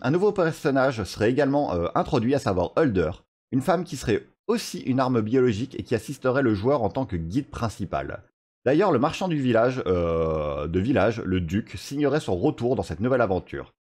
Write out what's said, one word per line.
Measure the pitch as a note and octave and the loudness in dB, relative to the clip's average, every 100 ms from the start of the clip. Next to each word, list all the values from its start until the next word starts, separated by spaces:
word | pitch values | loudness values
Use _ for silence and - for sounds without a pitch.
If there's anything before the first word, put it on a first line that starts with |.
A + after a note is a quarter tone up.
un | - | 0
nouveau | F3 G#3 | 2 2
personnage | G3+ E3 - D3+ C3+ C3+ A2+ | 2 0 0 0 2 2 0
serait | F2+ - A2 | -6 0 2
également, | C3 C#3+ C#3+ D3 F2 | 2 2 2 0 0
euh, | E2+ | 0
introduit, | - - C3+ A2+ | -2 0 0 2
à | C#3 | 0
savoir | A#2 F2+ E2+ - | 0 0 0 2
Hulder, | D#3 F#2 D#2 F#2+ _ _ - | 2 2 0 -4 _ _ -4
une | C3 | -2
femme | C3+ F3+ | 0 0
qui | F3 C#3 | -2 -6
serait | - G#2 - _ - | -2 -2 -2 _ -4
aussi | A#3 - F3+ | -2 -2 -8
une | - C3 | -2 0
arme | B2+ A#2+ | 2 0
biologique | G#2+ C3 B2+ G2+ C3 - | 2 4 4 2 -4 -8
et | |
qui | - | -4
assisterait | A#2 - C#3 C3 B2+ | -4 -4 -4 0 2
le | C3 G#2 | 2 2
joueur | A#2 D3 | 2 2
en | G#2 | 0
tant | C3 C3 | -2 -4
que | F2 | -4
guide | D#2+ A#2 C#3 | -4 -4 -4
principal. | - A2+ - F#2+ D2 C#2 - - _ _ _ A#2+ | -6 -6 -6 -6 -6 -6 -10 -16 _ _ _ 0
D'ailleurs, | D3+ G#3 | 2 4
le | C3 | 2
marchand | D3+ - F#3 | 0 -2 -4
du | D#3 | -2
village, | B2+ A2 A#2+ C3 - | 2 4 2 0 0
euh, | F2+ E2+ E2 D#2+ D#2 D2+ C#2+ D#2 | 0 2 0 0 0 -2 -4 -2
de | F2+ | -2
village, | G#2+ G2 G2+ A2 | 0 2 2 0
le | - F#2 | -2 -2
duc, | E2 G2 - G2+ | 0 -2 -4 -12
signerait | - C#3+ C#3+ D3 | -8 0 0 0
son | C3 F2+ | -2 0
retour | B2 - A#2 A#2 | 0 0 -2 -2
dans | |
cette | F#2 D#2+ | -4 -4
nouvelle | A#2 C3 | 0 2
aventure. | A2 F#2 - C#2+ C2 _ | 2 0 -2 -12 -12 _